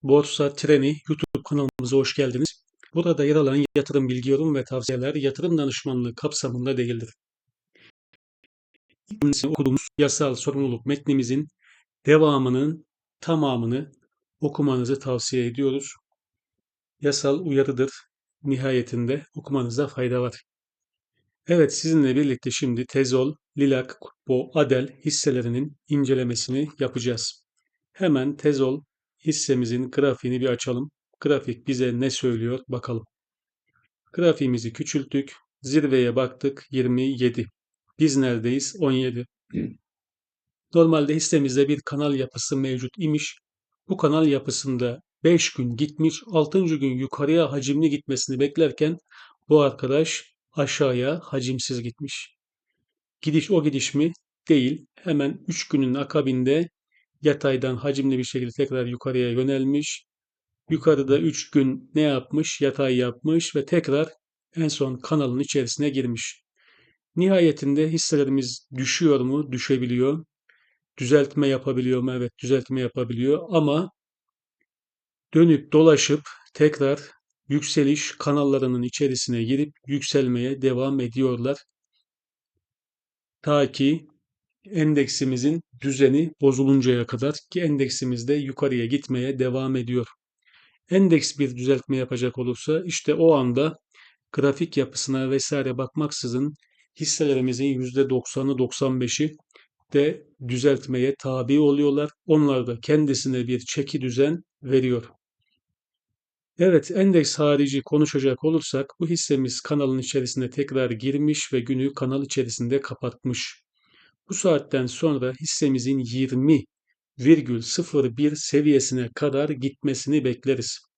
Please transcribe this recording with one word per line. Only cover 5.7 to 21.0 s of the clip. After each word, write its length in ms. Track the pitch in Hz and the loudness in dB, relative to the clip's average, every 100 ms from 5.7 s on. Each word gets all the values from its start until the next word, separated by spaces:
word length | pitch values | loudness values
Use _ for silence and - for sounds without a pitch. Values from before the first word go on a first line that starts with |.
| 127 143 127 120 | -4 -4 -2 -4
kapsamında 640 | 120 151 - 135 123 127 123 | -4 -6 -4 -6 -4 -4 -2
değildir. 340 | 120 117 113 _ _ _ _ _ _ _ _ _ _ _ _ _ _ _ _ _ _ _ _ 214 147 143 | -2 -4 -8 _ _ _ _ _ _ _ _ _ _ _ _ _ _ _ _ _ _ _ _ -2 0 0
Okuduğumuz 440 | 139 156 135 131 - - | -2 -2 0 0 -4 0
yasal 360 | 143 - 143 | 0 2 -2
sorumluluk 520 | 120 - 139 139 117 123 | -2 -4 -2 -4 -4 -4
metnimizin 600 | 143 143 135 120 135 151 _ _ _ _ _ - | -4 0 0 0 -2 -4 _ _ _ _ _ 4
devamının 800 | 151 156 143 127 127 147 165 _ _ _ _ | 6 6 4 2 0 0 -4 _ _ _ _
tamamını 720 | - 165 143 123 113 127 147 _ _ _ _ _ | -2 0 0 0 -2 -4 -6 _ _ _ _ _
okumanızı 600 | 147 147 143 127 120 135 | -6 -2 0 0 -2 -4
tavsiye 460 | 135 123 - 127 120 | -2 -4 -2 -2 -2
ediyoruz. 460 | 120 139 135 139 - _ _ _ _ _ _ _ _ _ _ | -2 -2 -2 -8 -18 _ _ _ _ _ _ _ _ _ _
Yasal 400 | 143 143 139 147 | -2 0 0 0
uyarıdır. 500 | 180 139 139 127 135 - _ _ _ _ | 0 0 2 0 -2 -4 _ _ _ _
Nihayetinde 800 | 143 135 135 127 120 120 120 143 151 | -4 -2 0 -2 -2 -4 -2 -4 -6
okumanızda 540 | 156 - 139 120 117 139 | -16 -6 -4 -4 -4 -4
fayda 320 | - 127 123 | -2 -2 -2
var. 220 | 123 - _ _ _ _ _ _ | -4 -6 _ _ _ _ _ _